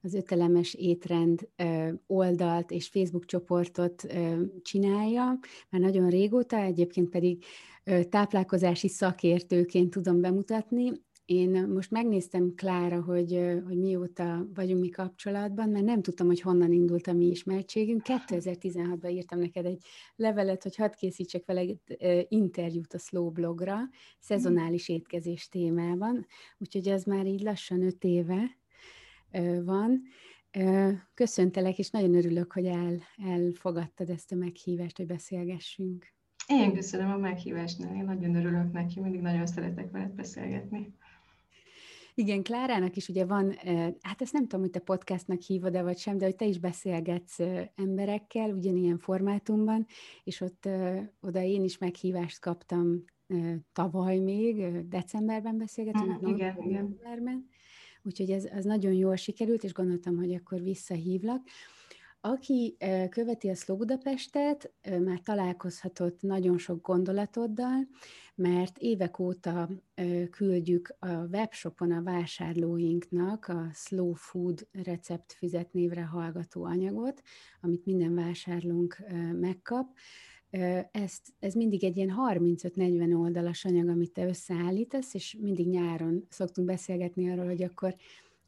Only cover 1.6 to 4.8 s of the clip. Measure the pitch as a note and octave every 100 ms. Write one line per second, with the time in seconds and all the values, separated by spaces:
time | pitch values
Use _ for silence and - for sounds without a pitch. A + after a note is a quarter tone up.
1.6 | F3 D#3+ D#3+ E3 _ F#3+ F#3 F3 F3 E3+
2.6 | E3+ E3+ - G3+ F#3 E3+ F3 F3+ F3 F3
3.6 | F3 F3 F3 F3 - F3+ E3 E3 F#3+ F#3
4.6 | - G3